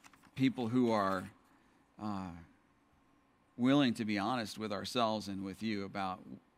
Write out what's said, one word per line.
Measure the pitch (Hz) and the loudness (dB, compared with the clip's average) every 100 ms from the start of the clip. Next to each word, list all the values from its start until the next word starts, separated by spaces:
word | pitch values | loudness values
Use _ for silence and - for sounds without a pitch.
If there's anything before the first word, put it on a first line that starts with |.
| - - - | -20 -20 -14
people | - 131 127 113 | 0 0 2 0
who | 127 117 | 4 4
are, | 110 98 92 98 - _ _ _ _ _ - | 4 4 2 -4 -14 _ _ _ _ _ -10
uh, | 107 98 92 85 82 _ _ _ _ _ _ _ _ _ _ - | -6 -6 -8 -12 -18 _ _ _ _ _ _ _ _ _ _ 0
willing | 123 143 131 | 4 6 4
to | 113 | 2
be | 110 104 | 0 0
honest | 104 127 107 - | 0 -2 -4 -6
with | 107 | -6
ourselves | 98 98 123 113 110 95 | -4 -4 0 0 0 -4
and | 98 | -6
with | 95 90 | -6 -6
you | 110 101 98 | -4 -4 -4
about | 95 95 92 - 64 _ | -4 -6 -6 -12 -18 _